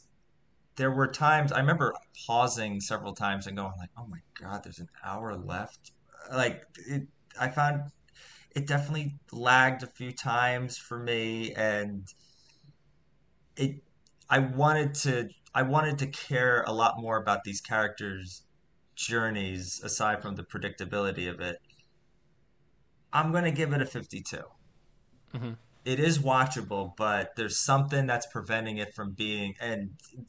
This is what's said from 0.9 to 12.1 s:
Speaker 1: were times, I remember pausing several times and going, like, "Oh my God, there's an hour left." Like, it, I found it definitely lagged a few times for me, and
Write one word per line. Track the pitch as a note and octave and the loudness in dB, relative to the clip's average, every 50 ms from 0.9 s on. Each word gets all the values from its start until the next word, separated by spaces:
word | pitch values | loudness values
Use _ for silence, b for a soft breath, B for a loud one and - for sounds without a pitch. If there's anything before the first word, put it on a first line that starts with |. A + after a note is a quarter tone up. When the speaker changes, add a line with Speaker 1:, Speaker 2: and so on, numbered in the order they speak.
Speaker 1:
were | C3 C3+ C3+ C3 | 2 4 2 2
times, | - - D3+ D3 D#3 D3+ D3 C#3+ | 2 2 4 6 6 6 4 4
I | - B2+ | 2 2
remember | C3+ D3 E3+ D#3+ C3+ A2 - - - _ - - - | 4 4 4 4 2 0 0 -2 -8 _ -20 -10 -4
pausing | - A#2 A#2+ B2 B2+ B2 A#2 A2 G#2+ G2+ G2+ | 0 4 4 4 4 2 0 -2 -2 -2 -4
several | G2 - A2 G2+ G#2 G2+ F#2+ | -4 -4 -4 -4 -4 -6 -6
times | - G#2+ G2+ G2 G2 G2 G2+ | -2 -2 -2 -2 -2 -4 -6
and | G2 G2+ | -6 -6
going, | G2 F#2+ F#2+ F#2 | -6 -6 -6 -8
like, | F2 - - A#2+ | -12 -12 -12 -14
"Oh | A#2+ A2 | -14 -12
my | F2+ E2+ - _ - - | -14 -14 -16 _ -18 -16
God, | - F#2+ G2+ G2+ - | -12 -10 -10 -10 -10
there's | - - - | -12 -14 -16
an | F2 - _ - - | -16 -16 _ -12 -10
hour | G2 G2 G#2+ A2+ A2 G2+ | -8 -8 -6 -6 -6 -6
left." | F2+ F2+ F#2 F2+ F#2 A2 A2 - - - - - _ _ _ - - D2+ F2+ | -8 -8 -6 -6 -6 -6 -8 -12 -18 -20 -20 -20 _ _ _ -20 -20 -12 -4
Like, | B2+ B2+ B2 A2+ - - - - - - - A#2+ | 0 2 2 2 0 -4 -10 -18 -20 -14 -8 -6
it, | C#3+ C#3 C#3 - _ _ _ _ - - | -4 -4 -4 -6 _ _ _ _ -6 -2
I | B2+ C3 | -2 0
found | C#3+ D3 D3 D3 D3 C#3+ C#3+ D3 - _ _ _ B B B B B B B B B | 2 2 4 4 2 0 -4 -6 -10 _ _ _ B B B B B B B B B
it | C#3+ C#3+ C#3+ | -4 0 2
definitely | C#3+ C#3+ C#3+ C#3+ D#3 D#3 D3 C#3 C#3 - - - | 2 0 0 0 -2 -4 -4 -4 -6 -8 -12 -14
lagged | - A#2 A#2+ B2 B2+ C3 C3 C3 C3 B2+ B2 | -8 0 4 6 8 8 8 6 4 0 -6
a | - | -10
few | - - B2 B2 | -10 -10 -10 -10
times | A#2+ - - C3 A#2 A#2+ B2 B2 B2 B2 B2+ B2 - - | -8 -6 -2 0 2 4 4 2 2 0 -2 -6 -8 -10
for | - - A#2+ A#2+ | -10 -8 -8 -6
me, | A#2+ A#2+ A#2 A2+ A2+ A2+ A2+ A2+ A2+ A2 - | -2 -2 0 0 0 -2 -2 -2 -4 -4 -2
and | - A2 G#2+ G#2 G#2 G#2 G#2 G2+ G2 F#2+ - | 0 2 2 2 0 -2 -4 -6 -10 -12 -14